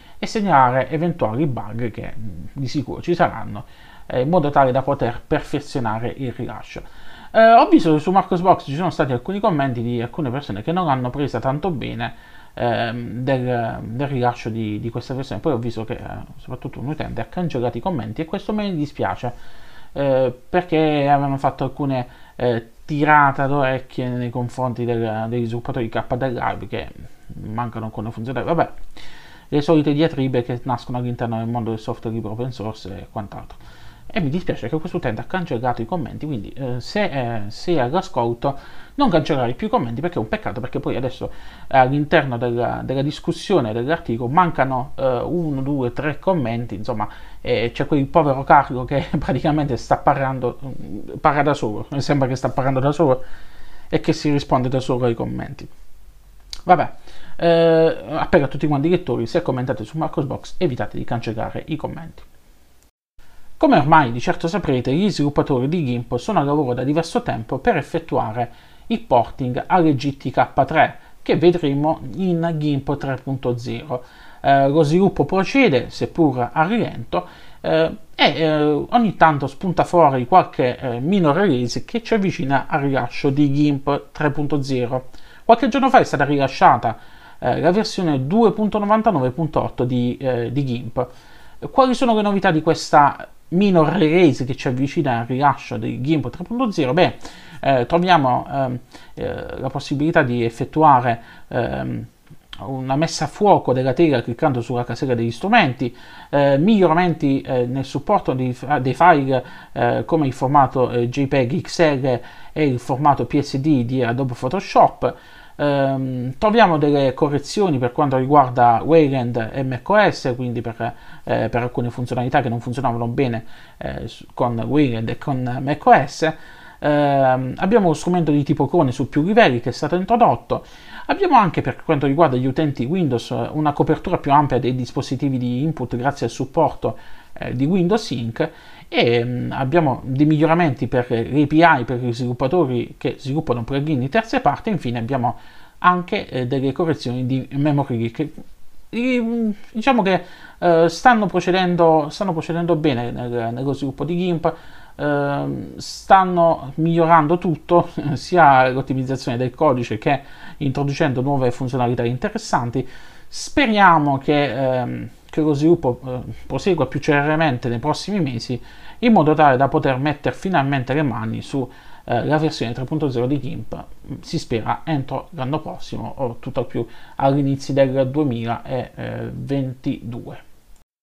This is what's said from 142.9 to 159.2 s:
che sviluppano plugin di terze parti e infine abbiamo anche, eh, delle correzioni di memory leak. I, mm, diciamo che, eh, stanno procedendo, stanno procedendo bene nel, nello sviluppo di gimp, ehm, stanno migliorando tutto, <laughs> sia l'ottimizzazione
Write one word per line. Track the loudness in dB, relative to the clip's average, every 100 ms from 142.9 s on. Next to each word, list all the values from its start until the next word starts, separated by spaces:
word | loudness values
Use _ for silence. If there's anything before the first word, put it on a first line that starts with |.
| -6
che | -6 -6
sviluppano | -4 -4 -2 -4
plugin | -2 -2 0 -2
di | 0
terze | 0 0 0
parti | 0 0 -4
e |
infine | -2 -2 -4
abbiamo | -2 -2 -2 -4 -14 -20 -20 2
anche, | 2 2 -2 -6 -4
eh, | -4 -2
delle | 0 0
correzioni | 0 0 0 -4 -4 -2
di | -2 -4
memory | -2 0 0 0 -2
leak. | -2 -4 -8 -8 -18 -14 -14 -14 -10
I, | -4 0 0
mm, | 0 0 -2 -4 -8
diciamo | -2 2 2
che, | 4 0 -2 -18 -20 -2
eh, | 4 6 4
stanno | 4 4 4 2
procedendo, | 0 2 2 2 4 6 4 2
stanno | -4 -4
procedendo | -4 -4 -4 0 2
bene | 2 0 -4
nel, | -6 -4 -4 -4
nello | -4 -4
sviluppo | -2 -6 -6
di | -4 -2
gimp, | 0 0 -2 -4 -16 -18 -16
ehm, | -6 -2 0 0 -2 -4 -6 -8 -12
stanno | -14 -10 4 4 6 4 4 2 -4
migliorando | -2 0 2 6 6 6 0
tutto, | 0 -4 2 2 2 -4
<laughs> | -4
sia | -4 0 6 8 8 4
l'ottimizzazione | 0 -2 -4 -2 -4